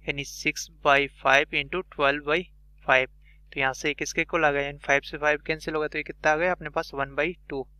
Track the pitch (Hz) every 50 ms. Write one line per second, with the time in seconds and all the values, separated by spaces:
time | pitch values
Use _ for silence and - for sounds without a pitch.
0 | - - 147 139 139 - - - - 156 151 - - - - - - 151 139 139
1 | 143 135 - - - 139 131 139 151 - - 151 143 139 165 180 185 _ - -
2 | 147 139 143 147 147 143 151 175 185 - - - - - - - - - 135 127
3 | 131 - - - _ - - - - - - 139 135 131 131 - - 151 143 -
4 | 151 - - - 165 - - 170 160 147 143 139 143 143 143 143 - - 139 139
5 | 143 - - 147 147 151 151 147 - - 160 156 - - 156 156 151 147 - 156
6 | 147 - - - - 156 151 156 170 185 180 156 165 151 143 160 160 - - 139
7 | 139 139 139 139 147 170 180 _ - _ 151 135 131 - - _